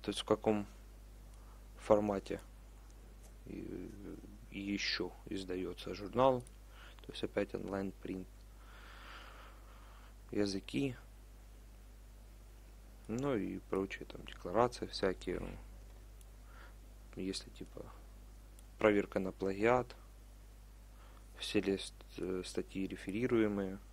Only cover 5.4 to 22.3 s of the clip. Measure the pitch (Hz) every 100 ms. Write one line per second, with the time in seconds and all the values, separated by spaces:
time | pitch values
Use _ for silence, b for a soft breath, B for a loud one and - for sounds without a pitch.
5.4 | 92 92 90 90 - 92 101 107 131 127
6.4 | 123 - - B B B - - 107 -
7.4 | 101 98 95 98 98 - - 95 92 -
8.4 | - B B B B B B B B B
9.4 | B B B B B B B B - 104
10.4 | 101 95 - 135 139 117 - - - -
11.4 | - - - - - - - - - -
12.4 | - - - - - - - 113 139 123
13.4 | 92 92 - 95 98 - - - - -
14.4 | 92 95 120 - - - 98 90 - 87
15.4 | 92 95 - - - - - - - -
16.4 | B B B B - - - - 95 95
17.4 | - - - - 101 - - - - -
18.4 | - - - - 110 104 98 98 95 -
19.4 | 95 98 110 123 120 - - - - -
20.4 | - - - - - B B B B -
21.4 | - 107 95 98 - - - - 90